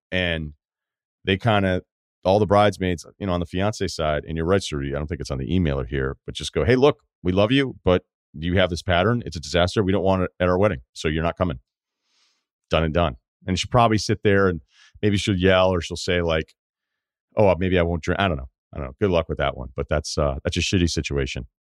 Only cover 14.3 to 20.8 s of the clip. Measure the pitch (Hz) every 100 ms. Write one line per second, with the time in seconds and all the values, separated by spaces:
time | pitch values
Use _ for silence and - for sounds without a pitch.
14.3 | 98 98 82 - _ _ - 107 98 110
15.3 | 95 92 92 92 90 80 85 - 87 82
16.3 | 80 - _ _ _ _ _ _ _ _
17.3 | - 101 85 92 90 85 85 - 87 98
18.3 | 76 67 _ _ 80 67 - 101 85 78
19.3 | 73 69 67 62 - - 76 - - 73
20.3 | 69 78 87 82 98